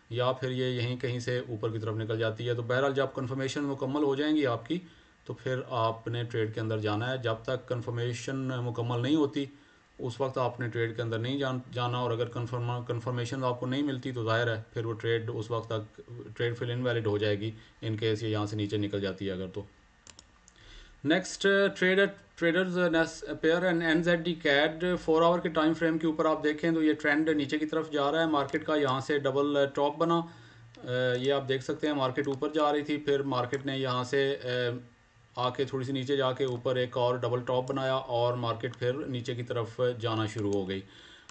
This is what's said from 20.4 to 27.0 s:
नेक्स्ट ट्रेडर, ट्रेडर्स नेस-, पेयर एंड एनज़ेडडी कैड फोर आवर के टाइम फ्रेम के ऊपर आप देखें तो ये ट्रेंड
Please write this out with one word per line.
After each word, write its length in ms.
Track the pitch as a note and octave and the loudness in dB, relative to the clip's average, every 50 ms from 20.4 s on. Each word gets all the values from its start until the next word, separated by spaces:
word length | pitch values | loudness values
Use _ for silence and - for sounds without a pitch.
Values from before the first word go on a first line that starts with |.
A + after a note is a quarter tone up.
| _ - _ - - - - - - - - - - | _ -20 _ -20 -20 -20 -20 -20 -20 -20 -18 -6 2
नेक्स्ट 380 | C#3 E3+ F#3 F3+ - - - - G3 G3 G3 G3+ F#3+ G3 - | 2 2 2 2 -4 -8 0 2 4 4 6 4 2 2 2
ट्रेडर, 280 | F3+ F#3 F#3+ G3 G3+ F#3+ - - - - - - | 2 4 6 6 4 2 0 -8 -20 -18 -6 0
ट्रेडर्स 360 | E3 E3+ D#3+ F3+ F#3+ F#3 F3 | 2 2 4 4 2 0 2
नेस-, 600 | F3+ F3+ E3+ D#3+ E3 E3 D#3+ - - - - D#3 | 2 2 4 4 4 2 2 -2 -10 -8 -8 -6
पेयर 280 | - - D#3+ E3 F3 F3+ | 2 4 4 4 4 4
एंड 180 | F#3 E3+ E3 | 2 2 2
एनज़ेडडी 500 | E3+ D#3+ D#3 E3+ E3 F3 F3 E3+ E3 F3+ | 2 4 2 4 4 4 2 2 2 -2
कैड 640 | E3 - - D3 C#3 C#3+ D3+ D#3+ D#3+ D#3+ F3+ F3+ F3+ | -4 0 4 4 6 6 6 4 2 0 0 0 0
फोर 260 | E3 - E3 D#3 D#3+ | 0 2 4 4 6
आवर 180 | E3+ E3+ F3+ F3 | 8 6 6 4
के 80 | F3 E3 | 2 0
टाइम 260 | D#3+ E3 D3+ D#3+ D#3+ | 2 4 4 4 4
फ्रेम 240 | D#3+ E3+ D#3+ D#3+ D#3+ | 4 2 2 2 2
के 80 | E3+ | 2
ऊपर 200 | D#3+ D#3 E3 D#3 | 0 2 2 2
आप 140 | D#3 D#3 D3+ | 2 2 4
देखें 340 | D3 D3+ D3+ D3+ - E3+ E3 | 2 0 0 2 0 2 2
तो 80 | D#3+ | 4
ये 120 | D#3 D#3 D3 | 4 4 2
ट्रेंड 360 | D3+ | 4